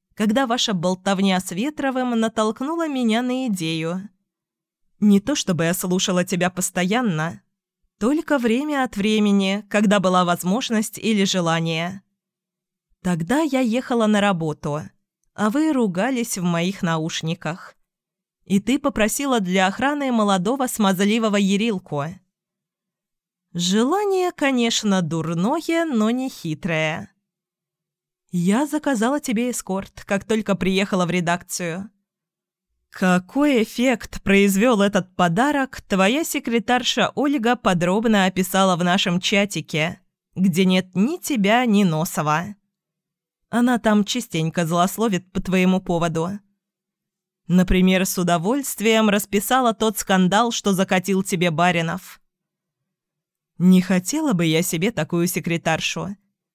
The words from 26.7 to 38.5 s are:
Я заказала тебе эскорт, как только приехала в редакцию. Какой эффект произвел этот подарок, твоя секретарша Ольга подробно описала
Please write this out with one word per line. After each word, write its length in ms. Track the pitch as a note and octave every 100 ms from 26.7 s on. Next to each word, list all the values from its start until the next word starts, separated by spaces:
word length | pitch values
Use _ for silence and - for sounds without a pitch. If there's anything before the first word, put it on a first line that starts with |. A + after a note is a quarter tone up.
| D#3+ D#3 F3 G#3 _ _ _ _ _ _ _ _ _ _ _ _
Я 340 | F3 F3 A3+ D4
заказала 520 | D4+ D4+ A#3+ A#3 D4
тебе 320 | - A3 B3
эскорт, 520 | A3+ - F#3+ - - -
как 200 | G3 -
только 300 | A3 G#3 F#3+
приехала 500 | G3 F#3+ G3+ F#3 E3+
в 60 |
редакцию. 800 | F3+ F3 F3 - - E3+ F3 G#3 _ _ _ _ _ _ _ _ _ _
Какой 720 | - F#3 F3+ F3+ C4+ D4 B3
эффект 580 | A3+ - C4 A#3+ - -
произвел 600 | G3 G3 G3+ F#3+ B3 G#3+
этот 340 | G3+ G3 F3+ -
подарок, 640 | F3+ E3+ C#4 D4 C4 -
твоя 420 | - F#3+ F#3+ C#4
секретарша 880 | E4 D4 C4+ A#3 G3+ B3 A#3+ - F#3+ -
Ольга 400 | C#4 C#4 A3+ A#3+
подробно 720 | G3 F3+ F3 G3+ A3+ G#3 F#3+
описала 500 | F#3 F#3